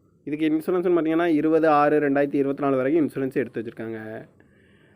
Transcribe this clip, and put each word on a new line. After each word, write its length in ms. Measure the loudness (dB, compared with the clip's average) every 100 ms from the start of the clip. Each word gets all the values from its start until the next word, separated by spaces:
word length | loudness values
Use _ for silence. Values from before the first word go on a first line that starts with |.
| _ _ -8
இதுக்கு 200 | -4 0
இன்சூரன்ஸ்னு 480 | 0 0 -2 2 0
பார்த்தீங்கன்னா, 320 | 2 0 2
இருபது 340 | 2 2 4 4
ஆறு 300 | 4 4 2
ரெண்டாயிரத்தி 360 | 2 0 0 0
இருபத்தி 260 | -2 -2
நாலு 160 | 0 0
வரைக்கும் 260 | 0 0
இன்சூரன்ஸ் 320 | 0 -2 -6 -4
எடுத்து 240 | -6 -6
வச்சிருக்காங்க. 400 | -10 -10 -12 -10 -12 -14 -16 _ _ _ _ _ _